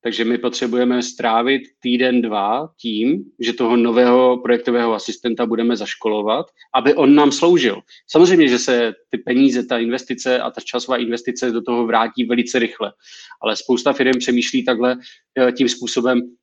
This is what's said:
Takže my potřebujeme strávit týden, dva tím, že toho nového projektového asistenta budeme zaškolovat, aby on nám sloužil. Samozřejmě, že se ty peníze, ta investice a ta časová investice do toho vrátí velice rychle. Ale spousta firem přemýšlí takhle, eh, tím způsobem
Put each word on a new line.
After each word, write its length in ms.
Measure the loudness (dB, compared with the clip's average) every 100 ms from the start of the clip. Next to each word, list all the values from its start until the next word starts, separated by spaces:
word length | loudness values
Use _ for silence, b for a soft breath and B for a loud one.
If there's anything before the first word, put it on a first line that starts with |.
Takže 220 | -6 -4 -2
my 120 | -2
potřebujeme 640 | -4 -4 -4 0 0 0
strávit 600 | -4 -4 0 0 0 -2 -4 _
týden, 420 | -4 0 2 0
dva 480 | 0 -2 -2 -4 -6 _
tím, 420 | -8 -2 -2 -2 -6 _
že 140 | -6
toho 240 | -2 0 2
nového 600 | 2 4 4 6 4 2
projektového 560 | 0 0 0 -2 0
asistenta 520 | -2 -6 -8 -6 -4 -2
budeme 300 | 0 0 -2
zaškolovat, 680 | -6 -6 -4 -2 -2 -2 -4 b b 0
aby 180 | 2
on 220 | 4 6 6
nám 160 | 4
sloužil. 500 | 2 2 4 2 -4 _ b _
Samozřejmě, 400 | 4 6 6 4
že 120 | 2
se 340 | 2 0 0 -4 _
ty 80 | -10
peníze, 480 | -2 2 4 2 -2
ta 120 | -2
investice 600 | -2 -4 -6 -6 -2 -2
a 120 | -2
ta 100 | -10
časová 360 | -8 -8 -4 -4
investice 540 | -2 -4 -6 -4 -4
do 100 | -4
toho 240 | -2 -2 0
vrátí 400 | 0 0 -4 -2
velice 340 | -2 0 -2
rychle. 320 | -2 -4 -10 _ B B B B
Ale 140 | -6 -6
spousta 380 | -2 0 0
firem 200 | 0 0 0
přemýšlí 460 | 0 -2 -2 -4 -2
takhle, 320 | -2 -2 -4 B B _ 0
eh, 120 | 0
tím 180 | 2 -2
způsobem 520 | -2 -6 -4 0 -2 -4 _